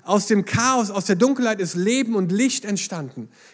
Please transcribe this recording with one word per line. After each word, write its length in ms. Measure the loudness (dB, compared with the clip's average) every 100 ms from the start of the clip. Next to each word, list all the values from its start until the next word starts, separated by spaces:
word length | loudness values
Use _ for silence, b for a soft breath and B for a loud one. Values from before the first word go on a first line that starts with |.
aus 220 | 0 0 2
dem 180 | 0
Chaos, 460 | 0 0 2 2 0
aus 160 | -2 0
der 100 | 4
Dunkelheit 440 | 4 4 0 0
ist 140 | -4
Leben 400 | -2 0 0 0
und 160 | 0 0
Licht 360 | 0 0 0 -4
entstanden. 640 | -6 -4 -8 -10 -12 -14 b b